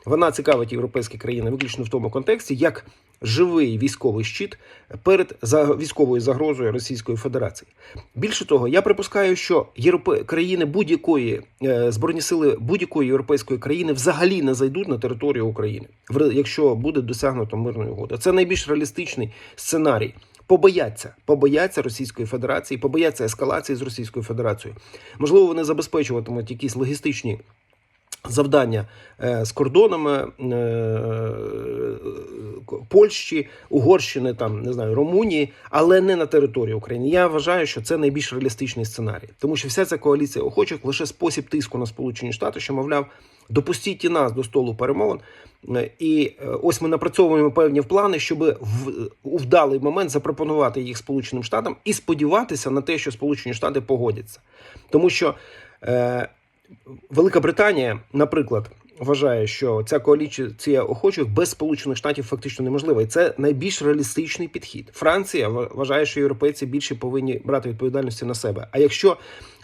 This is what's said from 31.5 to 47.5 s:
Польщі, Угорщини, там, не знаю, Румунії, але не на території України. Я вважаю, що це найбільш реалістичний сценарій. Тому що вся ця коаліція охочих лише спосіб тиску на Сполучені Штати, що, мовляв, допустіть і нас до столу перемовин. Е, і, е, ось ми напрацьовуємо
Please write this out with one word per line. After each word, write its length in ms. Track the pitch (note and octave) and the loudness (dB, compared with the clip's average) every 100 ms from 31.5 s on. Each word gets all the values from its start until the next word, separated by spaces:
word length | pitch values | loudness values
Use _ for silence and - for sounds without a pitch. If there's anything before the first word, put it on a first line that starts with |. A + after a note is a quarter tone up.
| A1 A#1+ A#1+ B1 A1 - - - A#1+ G#2+ - - - A2+ | -8 -6 -6 -6 -6 -10 -10 -12 -14 -14 -14 -12 -12 4
Польщі, 600 | F#3+ G#3+ - - D#3+ C#3 - - | 8 8 6 -4 -4 -4 -10 -2
Угорщини, 640 | D3 C3 F#3 - C#3 B2 | 2 6 6 4 -2 -4
там, 280 | A2+ A2+ G#2+ | -2 -4 -4
не 100 | A#2+ | -4
знаю, 220 | B2 A2 | -4 -2
Румунії, 580 | A#2 D3+ F#3 A3 D#3+ C#3 - - | 0 2 2 2 0 -2 -4 -4
але 300 | D3 E3 F#3 | 2 6 6
не 160 | F#3+ F#3 | 6 2
на 100 | D#3 | 2
території 480 | D#3 C#3 A#2 A2+ | 4 2 0 -2
України. 340 | A2 - A#2+ C3 | -4 -4 -4 0
Я 180 | F3+ F3+ | 2 2
вважаю, 400 | D#3 C#3+ F3+ D3+ | 2 0 0 0
що 160 | - | -4
це 140 | A2 E3 | -4 0
найбільш 360 | D3 C#3+ C#3+ | 0 0 -4
реалістичний 520 | B2+ C3 A2 C3+ - | -4 -4 -4 -6 -6
сценарій. 440 | A2 - A2+ G2 - _ | -6 -6 -6 -6 -12 _
Тому 180 | C#3+ D3+ | -4 -2
що 120 | C#3 | -2
вся 160 | B2 | -2
ця 140 | F#3+ E3 | -2 0
коаліція 460 | D3 C#3+ C#3+ - | 2 2 2 -2
охочих 400 | C3+ - - D#3+ | -2 0 0 -2
лише 220 | C3 C#3 D#3 | -6 -4 -6
спосіб 420 | - E3+ D3+ C#3 | -4 -4 -2 -4
тиску 300 | D#3 B2 B2 | -4 -4 -6
на 80 | A#2 | -6
Сполучені 460 | A2 B2+ A2+ A#2+ | -6 -8 -6 -8
Штати, 280 | A#2 A2+ - | -6 -6 -6
що, 140 | - | -6
мовляв, 320 | C3+ C#3 D3 C#3+ - _ _ _ | -4 -2 -2 -2 -10 _ _ _
допустіть 560 | A2+ C#3 F3 - F#3 | 0 0 -2 -4 -4
і 40 | E3+ | 0
нас 240 | E3+ C3 | 2 0
до 120 | A2+ | 0
столу 300 | A#2 D3 B2 | -2 0 0
перемовин. 440 | A2 B2 C#3+ G#3+ F#3+ - - - _ - B2 | -2 -2 0 0 -2 -8 -20 -20 _ -6 -4
Е, 140 | A#2+ - | -4 -4
і, 340 | D#3+ D#3 C#3+ - | 0 2 0 -4
е, 40 | C#3 A#2+ | -8 -2
ось 180 | E3+ D#3+ | 0 0
ми 80 | D#3+ | 0
напрацьовуємо 640 | D#3+ D#3 - F3 D#3 D3+ | -2 0 4 4 6 4